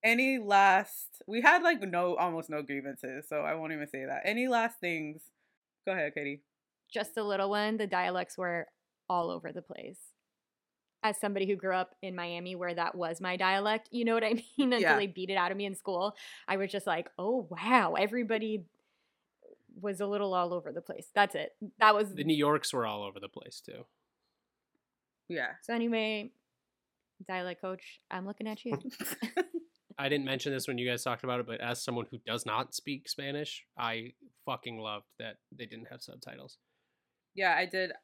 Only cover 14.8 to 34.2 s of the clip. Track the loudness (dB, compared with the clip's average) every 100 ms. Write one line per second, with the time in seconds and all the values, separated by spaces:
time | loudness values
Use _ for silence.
14.8 | 6 6 4 -2 -2 0 0 0 -4 -4
15.8 | -4 0 -2 -4 -18 -16 -4 -2 -2 -4
16.8 | -2 -2 -2 -6 -2 -2 -2 -6 4 6
17.8 | 6 2 2 0 0 -2 0 -4 -6 _
18.8 | _ _ _ _ _ _ -20 -20 _ -10
19.8 | -6 -4 -2 0 0 2 0 -2 -6 -10
20.8 | -10 -12 -2 4 4 2 -6 _ -14 _
21.8 | 8 8 2 0 4 6 6 6 2 0
22.8 | 0 -2 -6 -10 -12 -14 -16 -16 -16 -16
23.8 | -18 _ _ _ _ _ _ _ _ _
24.8 | _ _ _ _ _ -4 -4 -6 -4 -2
25.8 | 2 2 0 -2 -6 _ _ _ _ _
26.8 | _ _ _ _ -8 -6 -4 -6 -8 -8
27.8 | -12 -20 _ -8 -8 -8 -8 -8 -6 -6
28.8 | -6 -10 -10 -6 -4 -2 -2 -4 -10 _
29.8 | _ -2 0 2 0 -2 -2 -2 -2 -2
30.8 | 0 0 -2 -2 0 -2 -2 -4 -4 -4
31.8 | -2 -4 -4 -10 -4 -4 0 -2 -2 -6
32.8 | -8 -10 -8 -8 -6 -6 -6 -10 -16 -4
33.8 | -4 -2 -8 -16